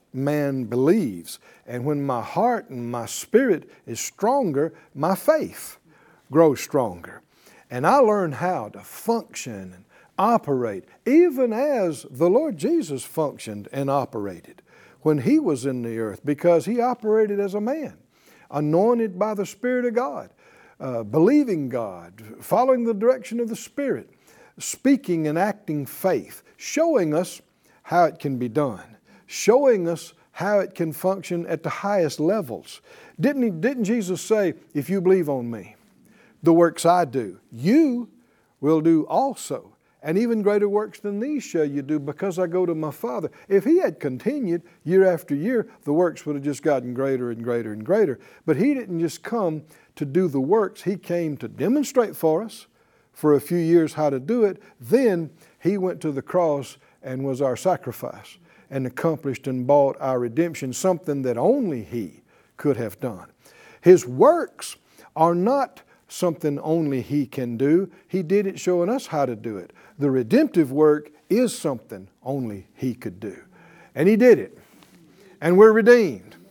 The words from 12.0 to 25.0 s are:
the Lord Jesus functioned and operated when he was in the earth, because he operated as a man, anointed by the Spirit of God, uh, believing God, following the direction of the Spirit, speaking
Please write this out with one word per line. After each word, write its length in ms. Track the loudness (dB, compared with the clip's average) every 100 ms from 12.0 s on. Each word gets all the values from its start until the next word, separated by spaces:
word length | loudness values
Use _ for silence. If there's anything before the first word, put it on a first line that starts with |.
| -12
the 180 | 0 4
Lord 280 | 4 2 -2
Jesus 480 | -2 0 -2 -8
functioned 640 | -6 -4 -4 -6 -12 -12 -10
and 180 | -6 -2
operated 720 | 0 -2 -6 -8 -10 -18 -20 _ _ -20 _
when 160 | 0 2
he 200 | 2 2
was 260 | 2 -2
in 180 | -4 -6
the 180 | -6 -4
earth, 220 | -6 -4
because 400 | -4 2 4 4
he 160 | 2 -2
operated 580 | -2 -2 0 2 2 0
as 160 | -2
a 60 | -4
man, 360 | -4 -6 -8 -14 _ _ _ _ _
anointed 720 | -4 2 4 4 2 -2 -2
by 140 | -4
the 120 | -2 -6
Spirit 380 | -6 -2 0
of 100 | 0
God, 360 | -2 -4 -6 -14 _ _ _ _ -12
uh, 240 | -8 -6
believing 640 | -2 4 6 6 2 -2 -4
God, 520 | -4 -6 -10 -18 -20 -20 -20
following 420 | -2 2 4 2
the 100 | 0
direction 460 | 2 2 0 -4 -6
of 100 | -6
the 80 | -8
Spirit, 540 | -10 -6 -4 -4 -8 _ _ _ -20 -14
speaking 680 | -12 -2 2 2